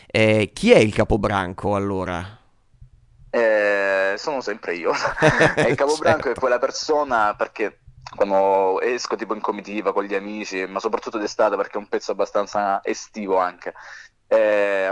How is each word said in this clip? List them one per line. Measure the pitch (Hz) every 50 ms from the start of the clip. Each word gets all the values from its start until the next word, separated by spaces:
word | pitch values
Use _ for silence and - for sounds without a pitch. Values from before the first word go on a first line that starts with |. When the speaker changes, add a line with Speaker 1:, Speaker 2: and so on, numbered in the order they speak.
| -
Speaker 1:
Eh, | - - 110 110 107 107 110 104 - -
chi | - 185 233
è | 240 165
il | 110 107 98
Capobranco, | - 107 - 120 104 101 104 101 98 92 87 92 - - 98 101
allora? | 98 101 101 98 92 90 90 90 85 92 98 113 - _ _ _ _ _ _ _ _ - - _ _ _ _ _ _ - -
Speaker 2:
Eh, | - 120 117 110 107 107 104 104 101 101 98 98 98 98 95 98 101 -
sono | - 160 147 131
sempre | 117 104 104 - - - 87
io. | 87 82 - 147
<laughs> | - - - - - 156 156 -
Speaker 1:
<laughs> | - 151 147 -
Speaker 2:
E | - 151 120
il | 143
Capobranco | - 143 143 156 151 - 170 160 151 -
Speaker 1:
Certo. | 131 113 -
Speaker 2:
è |
quella | 131 123 123 123
persona, | 135 127 - - - - 151 147 147 135 123 113 107 104 104
perché | - 113 - - - 107 92 - _ _ - - - - - -
quando | - 101 101 98 98 98 98 98 98 95 92 95 -
esco | - 120 123 123 - - 120
tipo | 101 113 98 110
in | 107
comitiva | - - 104 101 95 98 101 104 92 98 95
con | 101 101
gli | 101 98
amici, | 98 98 104 107 107 101 - 98 92 95 92
ma | 95 98
soprattutto | 104 110 110 - - 127 120 110
d'estate | 104 - - - 110 107 101
perché | 98 98 - - 104
è |
un | 104 -
pezzo | 117 107 - -
abbastanza | 101 98 98 - - 104 101 - - 104 104 98 98 104 -
estivo | - - - - - - 110 101 95 95 92
anche, | 90 90 90 - - 87 - - - - - - - - _ _ _ _
eh, | 110 113 107 107 107 101 101 101 101 98 95 95